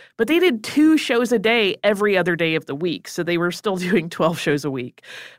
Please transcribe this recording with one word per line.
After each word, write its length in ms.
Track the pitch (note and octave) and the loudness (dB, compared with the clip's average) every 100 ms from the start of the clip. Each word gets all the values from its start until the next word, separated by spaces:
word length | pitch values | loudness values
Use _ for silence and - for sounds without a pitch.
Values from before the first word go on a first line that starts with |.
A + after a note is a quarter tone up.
| - - | -16 -4
but 100 | A3+ | 0
they 120 | E4 | 4
did 240 | F4+ A3+ | 2 2
two 340 | - - D#4 D#4 | -2 2 4 4
shows 340 | - A#3+ A#3+ | 2 0 2
a 60 | A#3+ | 2
day 380 | A3 A#3 G3+ - | 2 2 0 0
every 340 | G3+ G3+ G#3 F#3+ | 0 2 2 2
other 200 | F3 E3+ | 2 0
day 180 | E3 D#3+ | 0 -2
of 120 | - | -4
the 80 | C#3 | -4
week, 320 | F3 A#2+ - | -4 -4 -8
so 140 | - | -6
they 160 | E3+ E3+ | -2 0
were 140 | F3 | -2
still 240 | F3 G#3+ F#3 | -2 -4 -4
<laughs> 140 | F3+ | 0
doing 200 | G3 E3 | 0 0
twelve 300 | - D#3+ D#3+ | 0 0 0
shows 240 | - D3 | -2 -2
a 80 | D3 | -2
week. 320 | C3+ B2 - - - - | -6 -8 -12 -20 -20 -20